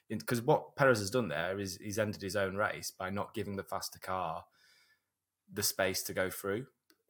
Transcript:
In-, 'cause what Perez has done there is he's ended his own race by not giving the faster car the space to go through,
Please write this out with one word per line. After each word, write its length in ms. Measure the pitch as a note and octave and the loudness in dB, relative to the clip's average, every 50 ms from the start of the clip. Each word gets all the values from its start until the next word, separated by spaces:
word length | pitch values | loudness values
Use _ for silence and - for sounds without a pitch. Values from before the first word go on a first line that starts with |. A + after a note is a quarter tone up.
| _ - | _ -6
In-, 100 | A2 A2 | -6 -6
'cause 220 | - - B2+ A#2 | -2 -2 -2 2
what 340 | A2+ C#3 D3+ - - - - | 4 6 4 4 4 0 2
Perez 220 | - C#3+ C3+ A#2+ G#2+ | 6 8 8 8 6
has 120 | G2+ F#2+ | 4 0
done 180 | - B2+ A2+ - | 0 0 0 0
there 300 | C#2+ D#2 E2 F2+ G2 G2+ | -2 -2 -2 -2 -2 -2
is 200 | G2+ F#2+ F2+ - | -4 -6 -6 -8
he's 160 | - G#2+ G2 A2 | -8 -4 -2 0
ended 220 | G#2+ G#2+ G2+ - | 0 0 -2 -4
his 160 | G2 F#2+ F#2 | -6 -4 -2
own 200 | G2+ G2 F#2+ F#2 | 0 0 0 0
race 340 | G2+ G#2+ F#2+ - - - - | 0 0 -2 -2 -4 -8 -10
by 200 | - - F#2 F#2 | -8 -6 -6 -4
not 220 | G2 G2+ - - | -4 -4 -4 -4
giving 240 | - A2 F#2+ G2+ G2 | -6 -6 -6 -4 -6
the 60 | G2 F2+ | -6 -6
faster 340 | - G2 F#2 - - - E2 | -6 -6 -6 -6 -8 -10 -10
car 460 | - - F#2 F#2 F2+ D#2+ E2 E2 - - _ _ _ _ _ _ _ _ _ _ _ _ _ _ _ _ _ _ _ - | -8 -4 -4 -2 -2 -4 -4 -6 -10 -14 _ _ _ _ _ _ _ _ _ _ _ _ _ _ _ _ _ _ _ -10
the 100 | F#2 G2+ | -4 -2
space 400 | G2+ - - - F#2+ F#2 F#2+ - - | -2 0 2 2 2 2 0 -2 -4
to 80 | - | -2
go 180 | F2+ G2 F#2 F#2 | -2 0 0 0
through, 360 | - - - G2 G2 A2+ C3+ - _ _ _ _ - _ _ | -2 -2 -2 -2 -2 -2 -4 -8 _ _ _ _ -20 _ _